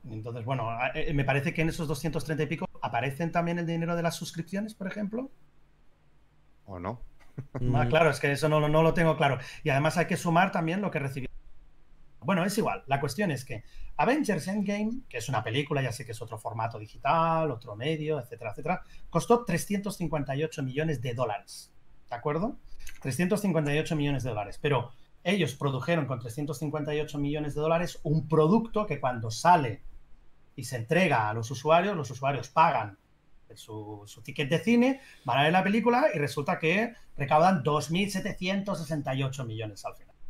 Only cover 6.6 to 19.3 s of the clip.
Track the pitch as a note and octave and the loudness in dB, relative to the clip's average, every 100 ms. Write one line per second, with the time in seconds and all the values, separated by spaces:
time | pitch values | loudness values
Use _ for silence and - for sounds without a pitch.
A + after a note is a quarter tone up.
6.6 | - F#2 F2+ B2 - - - - - - | -14 -8 -8 -8 -12 -18 -16 -14 -10 -2
7.6 | B2 A#2+ B2 D#3 E3 C3+ C#3+ C#3 D3+ D3+ | 2 4 4 6 6 4 0 2 2 4
8.6 | D3+ D#3 E3 D#3+ E3 D#3 C#3+ C3 - - | 4 6 6 6 2 4 2 2 -4 -6
9.6 | D3+ C3+ D3+ F3 D#3+ F3 F3 E3 F#3+ F3+ | 0 2 2 2 0 0 2 4 4 2
10.6 | D#3+ F#3 G3 D#3 C#3 C3+ B2+ - - - | -2 -2 -2 -2 -4 -6 -8 -10 -14 -16
11.6 | - - - - - - C3 F#3 F#3+ G#3 | -18 -20 -20 -20 -20 -10 0 0 2 0
12.6 | D3+ F#2+ - C#3 C#3+ E3 G3+ C3 - G#2+ | 0 -2 -2 0 0 0 0 -2 -4 -12
13.6 | - - - - E3 D4 B3 F3+ D#3+ G#3 | -10 -12 -10 0 2 4 2 0 0 -2
14.6 | G3 G3+ G#3+ B3+ - B2 A2 A#2 A2 A#2+ | 0 0 -2 -4 -8 -8 -2 -2 0 -2
15.6 | C#3+ C#3+ C3 A2 A#2 A2 A2+ A2 A#2+ A2 | 0 0 -2 -4 -10 -10 -10 -8 -8 -4
16.6 | A2+ A2+ G#2+ - C3+ E3 E3 E3 D#3 A2+ | -4 -6 -14 -4 2 2 4 2 0 -4
17.6 | A#2 G#2 C#3 D#3+ D3+ D3+ - A2+ A2+ B2 | -8 -6 -4 -2 -2 -4 -4 -10 -8 -6
18.6 | D3 F3+ - - - E3 - | -4 -4 -6 -14 -2 -2 4